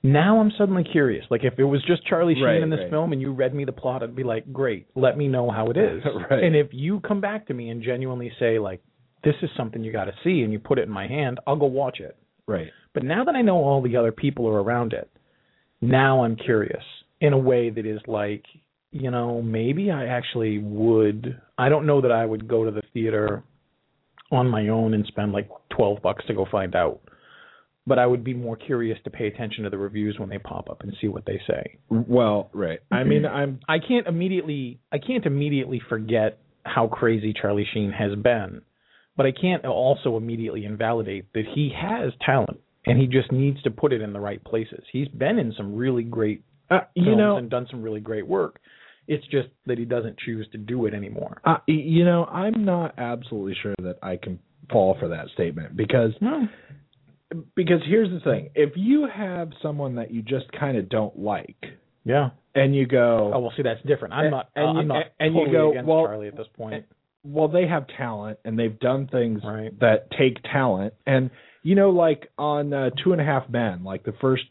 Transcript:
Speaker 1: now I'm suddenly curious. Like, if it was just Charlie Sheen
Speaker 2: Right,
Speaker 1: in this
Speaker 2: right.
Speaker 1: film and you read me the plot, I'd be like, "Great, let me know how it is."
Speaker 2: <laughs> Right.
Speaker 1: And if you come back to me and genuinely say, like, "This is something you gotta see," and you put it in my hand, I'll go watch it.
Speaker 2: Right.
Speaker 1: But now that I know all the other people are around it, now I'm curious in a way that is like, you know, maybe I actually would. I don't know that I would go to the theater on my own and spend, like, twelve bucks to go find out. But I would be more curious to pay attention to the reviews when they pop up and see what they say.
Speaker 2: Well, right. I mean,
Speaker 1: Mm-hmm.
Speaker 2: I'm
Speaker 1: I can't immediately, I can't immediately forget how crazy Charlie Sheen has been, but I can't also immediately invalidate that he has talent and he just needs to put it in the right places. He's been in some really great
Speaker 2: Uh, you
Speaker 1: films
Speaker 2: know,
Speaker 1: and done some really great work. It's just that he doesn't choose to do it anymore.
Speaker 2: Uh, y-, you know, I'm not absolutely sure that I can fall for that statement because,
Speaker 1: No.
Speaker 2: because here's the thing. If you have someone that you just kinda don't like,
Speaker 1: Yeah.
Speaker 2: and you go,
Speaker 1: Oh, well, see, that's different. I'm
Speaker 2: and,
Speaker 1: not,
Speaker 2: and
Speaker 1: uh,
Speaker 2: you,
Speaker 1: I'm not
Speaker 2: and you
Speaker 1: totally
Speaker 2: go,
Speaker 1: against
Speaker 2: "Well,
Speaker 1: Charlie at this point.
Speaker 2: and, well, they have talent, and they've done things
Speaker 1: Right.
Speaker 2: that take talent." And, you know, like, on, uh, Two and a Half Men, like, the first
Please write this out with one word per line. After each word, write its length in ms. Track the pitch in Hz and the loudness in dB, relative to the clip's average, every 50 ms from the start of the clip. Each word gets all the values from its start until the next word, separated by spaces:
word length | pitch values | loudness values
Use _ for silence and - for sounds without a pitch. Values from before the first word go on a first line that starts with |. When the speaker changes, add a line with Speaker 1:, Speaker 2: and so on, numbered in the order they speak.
| - | 6
Speaker 1:
now 360 | 135 139 147 165 196 220 226 | 6 6 6 6 6 6 6
I'm 120 | 220 214 | 6 4
suddenly 320 | 214 - 208 196 190 180 165 | 4 2 2 2 4 0 0
curious. 420 | - - 165 143 123 104 - - - | 2 2 4 4 4 2 -2 -2 -2
Like, 120 | 120 113 131 | -2 0 0
if 140 | 127 120 127 | 0 2 2
it 40 | 135 | 2
was 180 | 139 143 139 - | 4 4 0 2
just 220 | - 175 165 - | 0 0 0 2
Charlie 300 | - 196 165 175 170 156 | 0 2 2 4 2 2
Sheen 80 | 127 135 | 4 4
Speaker 2:
Right, 180 | 120 113 165 | 4 4 4
Speaker 1:
in 80 | 165 156 | 2 0
this 100 | 160 - | -2 -2
Speaker 2:
right. 80 | 92 - | -2 -2
Speaker 1:
film 200 | 156 151 165 165 151 | -2 -2 0 0 -2
and 60 | 131 | -2
you 120 | 135 139 135 | -4 -4 -2
read 200 | 127 131 123 131 | 0 0 0 0
me 100 | 143 139 | -2 -4
the 60 | 131 | -6
plot, 320 | - - - 127 127 131 117 | -6 -4 -4 -4 -4 -2 -6
I'd 120 | 117 120 | -6 -6
be 80 | 131 131 | -4 -4
like, 280 | 123 113 113 110 - 131 | -2 -2 -4 -6 -8 -4
"Great, 320 | 131 135 123 107 90 - _ _ | -2 -2 -2 -2 -4 -8 _ _
let 220 | 131 131 127 - | 4 4 4 4
me 100 | 147 147 | 4 0
know 220 | 139 131 127 120 120 | 0 2 2 0 0
how 180 | 107 113 110 113 | 0 0 0 0
it 60 | 120 | 2
is." 260 | 165 220 - - - - | 2 2 2 0 -2 -4
Speaker 2:
<laughs> 260 | 147 104 104 85 - | -4 -4 -4 0 0
Right. 140 | 135 123 - | 2 4 4
Speaker 1:
And 120 | 170 160 | 4 4
if 120 | 147 143 139 | 4 2 2
you 280 | - 127 139 170 208 202 | -4 -6 -4 -2 -2 -4
come 220 | - - 208 196 | -2 -2 -2 -2
back 260 | 196 202 214 214 214 | -2 -4 -6 -6 -8
to 60 | - 135 | -8 -8
me 140 | 123 117 113 | -8 -6 -8
and 120 | 113 117 | -8 -6
genuinely 500 | 113 123 123 123 131 131 127 123 120 117 113 - | -4 -4 -4 -2 -4 -6 -6 -6 -8 -10 -4 0
say, 200 | 123 117 113 113 | 2 2 2 2
like, 220 | 104 98 92 90 _ _ _ _ _ _ _ _ - | 0 -4 -8 -10 _ _ _ _ _ _ _ _ 0
"This 120 | 151 147 - | 0 2 2
is 80 | 190 151 - | -4 -6 -4
something 260 | - 123 110 113 117 110 | -6 -6 -6 -6 -8 -8
you 80 | 110 | -6
gotta 220 | 110 107 95 98 98 - - | -4 -4 -6 -6 -8 -4 -2
see," 180 | 170 190 156 117 | 0 2 2 2
and 80 | 107 107 | 0 -2
you 60 | 104 | -4
put 180 | - - 139 123 | -2 0 0 0
it 40 | - | 0
in 80 | 101 | -2
my 160 | 107 95 98 | -4 -6 -6
hand, 320 | 110 127 151 147 127 123 127 _ | -4 -4 -2 -2 -2 -4 -6 _
I'll 80 | - 143 | -2 0
go 100 | 156 143 | 2 0
watch 340 | 135 127 135 139 127 - - | 0 0 -2 -4 -4 -6 -10
it. 160 | 92 - - _ _ _ _ _ _ | -16 -16 -18 _ _ _ _ _ _
Speaker 2:
Right. 240 | - 104 87 80 76 - _ _ _ _ | -4 -4 -4 -4 -8 -16 _ _ _ _
Speaker 1:
But 100 | 147 123 | -4 -2
now 200 | 135 165 214 262 | 0 0 0 0
that 100 | 311 311 | 0 2
I 60 | 262 | 4
know 160 | 240 208 185 | 4 4 4
all 240 | 175 143 143 139 139 | 4 4 4 2 2
the 160 | 127 123 117 | 2 2 2
other 140 | 123 117 113 | 2 2 2
people 360 | 113 - - 143 139 131 120 | 0 0 -2 -2 0 0 0
are 140 | 110 107 104 98 | 0 2 2 2
around 300 | 110 120 120 120 113 120 | 0 0 0 0 -2 -4
it, 160 | 120 - _ _ _ _ _ _ _ _ _ _ _ _ _ _ _ | -6 -8 _ _ _ _ _ _ _ _ _ _ _ _ _ _ _
now 420 | 117 120 127 131 135 135 135 131 123 | 2 4 4 6 6 6 4 4 4
I'm 120 | 117 113 | 2 0
curious 480 | 113 - 131 117 107 101 - - - - - - - _ _ _ _ | -2 0 2 2 2 2 0 -4 -10 -10 -18 -20 -20 _ _ _ _
in 120 | 160 147 139 | 2 4 4
a 40 | |
way 320 | 135 131 127 127 120 120 117 | 4 4 4 4 4 2 0
that 140 | 110 113 107 | -2 -4 -4
is 160 | 110 107 107 - | -4 -6 -6 -6
like, 360 | - 110 104 104 104 104 104 - _ _ - _ _ _ _ _ _ | -6 -4 -2 -2 -2 -4 -8 -10 _ _ -20 _ _ _ _ _ _
you 180 | - 151 131 127 | -10 -6 -4 -2
know, 320 | 123 120 117 120 120 117 | -2 -2 -2 -2 -4 -4
maybe 480 | 117 113 110 110 113 123 143 170 202 202 | -4 -2 -2 0 0 0 0 0 0 -2
I 140 | 170 139 127 | -2 -2 -4
actually 520 | 120 123 123 120 - - 123 113 110 107 104 | -4 -4 -4 -4 -4 -4 -2 -2 0 -2 -2
would. 800 | 107 104 104 107 110 117 113 110 110 104 104 110 123 127 131 - _ _ _ | -4 -6 -2 2 4 4 6 6 6 4 2 -2 -6 -8 -10 -10 _ _ _
I 120 | - 123 139 | 2 4 4
don't 160 | 151 151 151 | 4 4 4
know 140 | 151 143 143 | 4 4 4
that 100 | 131 123 | 4 4
I 140 | 117 113 117 | 4 2 2
would 220 | 110 110 110 110 | 0 -2 -6 -4
go 180 | 113 120 113 113 | 0 0 0 0
to 60 | 113 | 0
the 120 | 104 104 101 _ _ | -2 -6 -10 _ _
theater 480 | 120 110 113 110 104 107 107 101 95 - _ _ _ _ _ _ _ _ _ _ _ _ _ _ _ - _ | -4 -2 0 0 0 0 0 -2 -4 -10 _ _ _ _ _ _ _ _ _ _ _ _ _ _ _ -6 _
on 160 | 147 127 123 | 2 2 2
my 200 | 127 117 110 107 | 2 2 0 0
own 260 | 104 110 113 113 113 110 | 0 2 2 2 2 2
and 120 | 107 107 | 0 -2
spend, 240 | - _ - 101 107 | -2 _ -4 -4 -2
like, 180 | 101 101 110 - - - _ _ - | -2 -4 -4 -6 -14 -20 _ _ 0
twelve 260 | - 117 101 104 101 - | 2 2 2 2 0 0
bucks 220 | 92 101 - - | -2 -2 -2 -6
to 60 | - 113 | -6 -2
go 100 | 101 95 92 | -2 -2 0
find 240 | - 101 95 90 92 | 0 -2 -2 0 0
out. 260 | 90 87 76 - - _ _ _ _ _ _ - - - - - _ _ _ _ _ _ | 2 2 0 -2 -6 _ _ _ _ _ _ -20 -20 -20 -20 -20 _ _ _ _ _ _
But 120 | - 131 123 | 2 4 4
I 80 | 123 | 4
would 160 | 123 123 120 113 | 4 2 0 -2
be 100 | 127 127 | -6 -6
more 220 | 123 123 113 113 | -6 -6 -8 -8
curious 420 | 110 - - 135 120 117 113 110 - _ | -10 -6 -4 -2 -2 -2 -2 -4 -6 _
to 80 | - | -14
pay 160 | - - 117 | -8 -4 -4
attention 360 | 104 101 - 117 107 107 - 107 | -4 -4 -6 -8 -8 -8 -8 -6
to 40 | 101 | -6
the 80 | 104 | -6
reviews 400 | 98 98 98 104 107 104 107 101 | -6 -6 -6 -4 -4 -4 -4 -4
when 100 | - 98 98 | -6 -8 -10
they 100 | 101 98 | -10 -12
pop 320 | - - - 90 - - | -12 -10 -10 -10 -10 -10
up 100 | - _ | -14 _
and 100 | - 101 101 - | -12 -12 -8 -4
see 80 | - | -4
what 160 | 104 95 - 107 | -4 -4 -4 -8
they 140 | - 98 98 - | -6 -8 -6 -4
say. 300 | - - 69 - - - _ _ _ | -4 -4 -4 -4 -12 -16 _ _ _
Speaker 2:
Well, 600 | 110 113 117 113 120 123 120 107 104 101 95 - | -2 -2 0 4 4 4 4 4 2 0 -2 -6
right. 280 | - 101 98 82 82 - _ _ | -6 -6 -4 -4 -4 -8 _ _
I 120 | - 120 131 | -2 0 2
mean, 180 | 139 - - 151 | 2 2 2 2
Speaker 1:
Mm-hmm. 120 | 151 107 | 0 -2
Speaker 2:
I'm 240 | 143 143 139 135 127 - - | -2 -2 -2 -4 -8 -4 -2
Speaker 1:
I 80 | 156 170 160 | -2 -2 0
can't 220 | - 247 240 226 | 0 0 0 0
immediately, 720 | 175 165 165 180 190 190 180 156 156 147 143 131 120 123 - _ _ | 0 -2 -2 0 0 -2 -2 -2 -4 -6 -6 -6 -8 -10 -14 _ _
I 60 | - | -8
can't 280 | 147 - - 262 147 - | -6 -4 -2 -4 -2 0
immediately 540 | 160 139 143 147 147 143 139 127 117 131 120 - | 0 0 0 0 0 0 0 -2 -2 -6 -6 -4
forget 520 | - 117 110 107 107 117 113 107 110 - _ _ _ _ _ _ | -4 -6 -4 -2 0 2 2 2 2 0 _ _ _ _ _ _
how 240 | - - 131 117 | -2 0 0 0
crazy 440 | 110 - - - 117 113 110 104 110 107 - | 0 0 0 2 2 2 2 0 -4 -4 -2
Charlie 280 | - 101 104 101 101 - - | -2 0 0 0 -2 -2 -2
Sheen 180 | 110 104 98 | -2 -2 -2
has 240 | 101 - 110 101 101 | -2 -2 -2 -2 -2
been, 460 | 104 104 123 120 113 98 90 - - _ _ _ _ _ _ _ _ _ _ _ | 0 2 2 2 2 -2 -8 -12 -16 _ _ _ _ _ _ _ _ _ _ _
but 120 | - 131 | 2 2
I 40 | 135 | 2
can't 340 | 131 - 180 185 180 160 - | 2 0 0 0 0 0 -2
also 520 | 127 123 - 127 131 139 135 - 131 113 | -2 0 2 2 2 2 2 0 -2 -2
immediately 480 | 113 113 117 117 113 113 110 - 107 104 | -2 -2 -4 -6 -4 -6 -6 -6 -6 -8
invalidate 640 | 104 104 104 113 110 117 117 107 101 98 98 92 _ - | -8 -4 -2 0 0 0 0 -2 -4 -6 -8 -10 _ -4
that 100 | 110 107 - - | -4 -4 -2 -2
he 180 | 147 151 135 - - | -2 -2 -2 -2 -6
has 320 | 160 196 220 247 175 131 - _ - | -4 -4 -4 -2 -4 -6 -6 _ 0
talent 340 | - 135 135 107 - - - _ _ _ _ _ | 2 2 2 2 0 -6 -12 _ _ _ _ _
and 120 | - 120 123 | 4 4 4
he 60 | 135 | 4
just 260 | 127 127 135 120 - | 4 4 2 2 2
needs 300 | 131 127 139 143 139 139 - | 0 2 2 0 0 -2 -4
to 60 | 127 | -6
put 220 | 110 - - 147 131 | -2 0 2 2 2
it 80 | 110 | 0
in 120 | 107 104 101 | -2 -6 -6
the 60 | 101 | -6
right 240 | 101 101 104 104 _ | -6 -6 -8 -8 _
places. 400 | - 113 113 113 - - - _ - | -4 -4 -4 -4 -6 -12 -20 _ -8
He's 160 | - 127 143 139 | -6 -6 -6 -4
been 280 | - 113 127 156 226 | -4 -2 -2 0 0
in 160 | 233 143 113 110 | 0 0 -2 -4
some 200 | - 104 98 104 | -6 -8 -6 -4
really 280 | 110 123 131 127 120 113 | -2 0 0 0 0 -2
great 380 | 117 117 117 110 107 107 - _ _ _ _ _ _ | -4 -2 -2 0 0 -2 -4 _ _ _ _ _ _
Speaker 2:
Uh, 80 | 175 - - _ _ | 0 0 0 _ _
you 80 | 180 175 | 2 4
Speaker 1:
films 120 | 202 220 214 | 4 6 6
Speaker 2:
know, 180 | 208 208 202 | 6 4 2
Speaker 1:
and 140 | 185 120 113 | 0 -2 -4
done 160 | 123 123 123 113 | -4 -4 -4 -6
some 140 | 131 120 110 | -10 -8 -6
really 160 | 113 107 107 | -6 -6 -6
great 240 | 107 110 110 107 92 | -6 -6 -6 -6 -4
work. 340 | 143 180 196 170 - _ - _ _ - _ - - _ _ _ | -2 0 0 0 -2 _ -16 _ _ -20 _ -20 -20 _ _ _
It's 180 | - 156 147 - | -6 -6 -6 -4
just 220 | - 147 139 123 - _ _ _ | -2 -2 -2 -2 -4 _ _ _
that 100 | 131 123 | -4 -4
he 80 | 117 120 | -4 -2
doesn't 320 | 120 127 120 113 113 104 | -4 -2 -4 -4 -6 -10
choose 300 | - - 123 113 110 107 - - | -10 -10 -8 -8 -8 -8 -10 -12
to 40 | |
do 300 | 113 104 110 123 127 113 | -14 -8 -6 -4 -2 -2
it 80 | 104 104 | -2 -2
anymore. 440 | 104 101 98 107 - - - - - - | -4 -8 -8 -8 -8 -10 -10 -12 -2 0
Speaker 2:
Uh, 120 | 156 165 156 _ | 2 2 2 _
y-, 80 | - 156 | 0 0
you 280 | 156 143 160 160 165 175 | 0 2 2 4 6 6
know, 220 | 175 175 170 170 | 6 4 2 0
I'm 400 | - - 175 190 214 226 233 208 | -2 -4 -4 -2 -2 0 0 0
not 300 | 196 180 175 165 156 - | 0 0 0 -2 -4 -6
absolutely 560 | - 123 120 120 123 127 - 117 107 98 98 92 - | -8 -6 -6 -6 -8 -8 -10 -8 -8 -6 -6 -8 -6
sure 140 | - 104 98 95 92 | -6 -8 -8 -6 -6
that 160 | 90 87 - | -8 -8 -8
I 160 | - 95 92 | -8 -8 -8
can 220 | 90 - - 90 85 _ _ _ _ - - | -8 -8 -10 -10 -12 _ _ _ _ -12 2
fall 240 | - 113 95 95 95 - | 4 4 4 4 2 0
for 100 | 85 82 | -2 -6
that 180 | 82 78 73 - - | -6 -8 -10 -10 -4
statement 420 | - 90 85 76 82 80 - - | -4 -4 -4 -4 -8 -12 -10 -4
because, 360 | 101 110 107 - 123 117 113 113 - | -4 0 2 4 4 4 2 0 0
Speaker 1:
No. 280 | 208 240 311 311 240 208 - - - _ - - _ _ _ _ _ _ _ _ _ _ 170 165 - - _ | -2 -2 0 0 -2 -4 -6 -14 -20 _ -20 -20 _ _ _ _ _ _ _ _ _ _ -12 -12 -12 -6 _
Speaker 2:
because 260 | - 180 165 175 160 139 | -2 2 4 2 2 4
here's 220 | 143 190 226 220 185 | 2 2 2 2 2
the 100 | 180 165 | -2 -2
thing. 280 | - 143 117 101 - - - | 0 0 0 0 -2 -4 2
If 180 | 151 147 143 - | 2 2 2 2
you 320 | 175 196 233 277 302 294 247 - | -2 2 2 4 2 2 -2 -4
have 360 | 196 214 185 180 175 170 160 143 - | -6 -6 -6 -4 -6 -8 -8 -10 -8
someone 340 | - 151 147 143 143 131 123 | -6 -6 -4 -4 -4 -4 -4
that 160 | 120 113 - | -6 -6 -6
you 100 | 117 117 110 | -6 -8 -4
just 280 | 113 135 131 139 - | -2 -4 -4 -4 -8
kinda 300 | - - 143 139 131 110 92 | -6 -4 -2 0 0 -2 -2
don't 340 | 92 127 110 107 101 - - | 0 -2 -2 -2 -2 -6 -6
like, 380 | 98 104 101 - - - - _ - - - _ _ _ _ _ _ | -4 -4 -4 -4 -6 -12 -18 _ -18 -18 -18 _ _ _ _ _ _
Speaker 1:
Yeah. 280 | 120 123 147 143 127 - _ _ _ _ | 0 2 2 2 0 -4 _ _ _ _
Speaker 2:
and 200 | 139 139 135 139 | 2 4 4 4
you 100 | 139 131 | 2 2
go, 440 | 120 131 123 120 120 117 110 107 104 - | 4 4 4 6 6 4 4 2 2 0
Speaker 1:
Oh, 60 | 127 | -2
well, 140 | 123 117 - | -2 -4 -4
see, 80 | - 139 | -2 -2
that's 180 | 123 113 113 - | -2 -4 -4 0
different. 300 | 135 143 - 117 87 90 | 0 0 0 0 -8 -4
I'm 120 | 139 151 | -2 0
Speaker 2:
and, 60 | 156 | 0
Speaker 1:
not, 180 | 147 131 - _ _ | 0 -2 -6 _ _
Speaker 2:
and 120 | 143 151 | -2 0
Speaker 1:
uh, 40 | 156 160 | 0 0
Speaker 2:
you, 60 | 160 | 0
Speaker 1:
I'm 80 | 156 | 0
not 180 | 151 135 151 165 - _ _ | 0 -2 -2 -4 -6 _ _
Speaker 2:
and 140 | 156 156 160 | 0 2 2
you 40 | 165 | 2
Speaker 1:
totally 160 | 151 143 165 | 2 4 4
Speaker 2:
go, 140 | 160 156 156 | 4 4 4
Speaker 1:
against 160 | 147 127 123 | 2 2 2
Speaker 2:
"Well, 180 | 156 160 160 160 | 2 4 4 4
Speaker 1:
Charlie 220 | 101 107 107 104 | 2 -2 -6 -10
at 100 | 104 98 | -10 -10
this 100 | 107 110 - _ | -12 -14 -16 _
point. 200 | - 113 110 107 | -14 -12 -10 -10
Speaker 2:
and, 80 | 107 - _ _ _ _ _ _ _ _ | -12 -12 _ _ _ _ _ _ _ _
well, 240 | 143 143 151 156 | -6 0 0 0
they 200 | 151 156 175 185 | 4 4 2 2
have 200 | 156 175 151 135 - - | 4 0 -2 -2 -6 -10
talent, 420 | - 135 120 110 104 104 107 107 _ _ | -8 -6 -6 -6 -8 -8 -10 -12 _ _
and 120 | 113 110 | -4 0
they've 220 | 113 117 113 110 110 | 0 0 0 -2 -2
done 280 | - 123 131 135 139 | 0 0 0 0 -2
things 340 | 131 - 127 120 117 110 104 104 | -2 0 0 0 0 -2 -4 -6
Speaker 1:
Right. 340 | 107 107 107 110 110 98 104 | -8 -8 -8 -10 -10 -4 2
Speaker 2:
that 300 | 123 110 110 104 - - | 4 4 4 4 0 -6
take 300 | - - 143 131 113 - - | 0 2 2 2 2 -2 -12
talent." 500 | - - 139 131 123 98 92 98 110 - _ _ | -2 0 0 2 2 2 0 -2 -6 -8 _ _
And, 240 | 139 135 131 131 123 - - - - _ _ _ | 2 2 2 2 -2 -6 -14 -20 -20 _ _ _
you 100 | 160 196 | 2 4
know, 140 | 196 196 196 | 6 6 6
like, 380 | 185 175 170 160 151 147 - - _ | 6 6 4 4 2 0 -4 -18 _
on, 360 | - 147 151 147 147 147 147 143 | -4 -2 -2 -2 -2 -2 -2 -2
uh, 180 | 139 131 127 127 - - | -2 -2 -2 -2 0 0
Two 80 | 180 | 2
and 80 | 185 165 | 2 2
a 20 | 143 | 2
Half 240 | 147 143 135 131 - | 0 0 -2 -2 -2
Men, 340 | 117 120 117 107 90 87 90 | -2 -2 -2 -2 -4 -6 -8
like, 200 | 95 95 92 - | -10 -10 -8 -8
the 100 | 117 107 | -10 -8
first 300 | - - 131 131 127 - _ | -2 0 0 0 0 -2 _